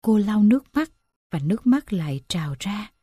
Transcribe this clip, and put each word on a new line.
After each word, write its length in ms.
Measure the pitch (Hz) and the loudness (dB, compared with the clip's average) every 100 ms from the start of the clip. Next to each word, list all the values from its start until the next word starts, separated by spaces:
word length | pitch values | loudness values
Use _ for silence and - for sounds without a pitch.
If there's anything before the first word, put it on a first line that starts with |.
Cô 160 | 226 214 | 2 0
lau 240 | 208 214 | 2 4
nước 220 | 208 262 - | 4 4 0
mắt 180 | 294 320 _ _ _ _ | -6 -6 _ _ _ _
và 80 | 160 | -6
nước 280 | 143 220 247 | -4 -2 2
mắt 260 | 269 - | 0 0
lại 280 | 196 151 135 _ | -6 -6 -8 _
trào 260 | 175 147 139 | -8 -6 -8
ra. 340 | 196 202 208 _ | -8 -8 -10 _